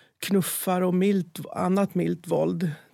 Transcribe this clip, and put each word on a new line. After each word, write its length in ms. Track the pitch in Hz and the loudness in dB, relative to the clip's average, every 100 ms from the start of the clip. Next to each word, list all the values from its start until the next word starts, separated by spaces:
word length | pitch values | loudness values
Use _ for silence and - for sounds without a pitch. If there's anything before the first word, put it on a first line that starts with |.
| _ _ | _ _
knuffar 640 | - 196 - - - 180 | 0 0 0 -4 -2 0
och 140 | 185 | 2
milt, 440 | 180 196 196 165 - - | 2 2 2 -2 -10 -10
annat 420 | - 180 190 196 | -4 0 2 2
milt 320 | 180 170 175 170 | 0 -2 -4 -2
våld 420 | 160 165 170 170 147 - | 0 0 0 -4 -4 -16